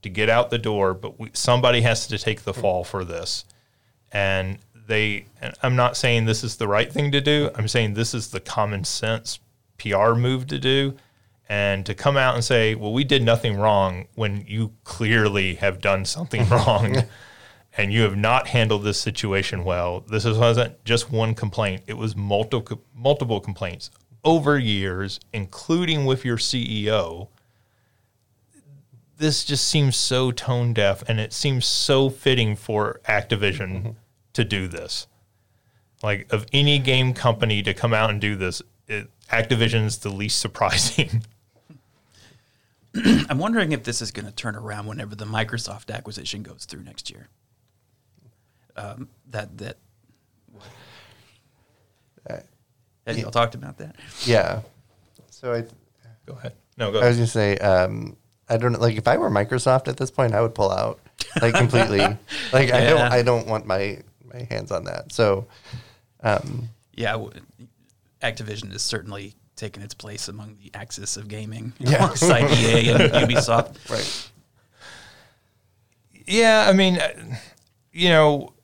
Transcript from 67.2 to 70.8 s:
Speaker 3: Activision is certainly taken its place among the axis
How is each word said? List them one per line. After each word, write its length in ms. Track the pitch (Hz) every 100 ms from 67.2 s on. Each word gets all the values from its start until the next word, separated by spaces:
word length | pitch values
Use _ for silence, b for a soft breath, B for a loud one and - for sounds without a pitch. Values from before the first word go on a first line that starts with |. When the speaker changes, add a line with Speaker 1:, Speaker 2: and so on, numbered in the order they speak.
| 104 - - _ 123 _ _ _ _ _
Speaker 3:
Activision 500 | 120 113 110 104 104
is 100 | 98
certainly 520 | - 110 98 101 101 - _ -
taken 260 | 107 98
its 120 | 104
place 340 | - 107 104 -
among 280 | 104 107 104
the 80 | 101
axis 420 | 101